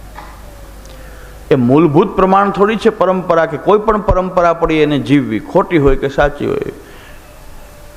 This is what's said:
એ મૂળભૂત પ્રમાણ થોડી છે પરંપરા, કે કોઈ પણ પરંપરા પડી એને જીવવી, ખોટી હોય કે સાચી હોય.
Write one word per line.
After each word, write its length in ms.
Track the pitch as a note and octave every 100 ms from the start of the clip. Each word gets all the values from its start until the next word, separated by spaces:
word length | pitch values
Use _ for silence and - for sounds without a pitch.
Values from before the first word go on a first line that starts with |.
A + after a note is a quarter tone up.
| - - - - - - - - - - - - - - -
એ 40 | C#3
મૂળભૂત 600 | A#2+ C#3+ E3+ C#3+ A3 -
પ્રમાણ 360 | F#3+ F#3+ G3
થોડી 240 | F3 G3+ A3
છે 140 | A3+
પરંપરા, 560 | G#3+ F3+ F#3 E3+ E3 D#3
કે 120 | C#3+
કોઈ 220 | D#3+ G#3
પણ 220 | G#3+ G#3+
પરંપરા 520 | G3+ F#3 F#3 F3 F3
પડી 220 | E3 E3 D#3
એને 240 | D3 D3
જીવવી, 400 | A2+ C#3+ A#2 G#2+
ખોટી 380 | - F3 G3+ F3
હોય 180 | C#3 C3
કે 140 | C3+
સાચી 360 | D3 C#3+ - A2+
હોય. 260 | - - - - - - - - - - - - - -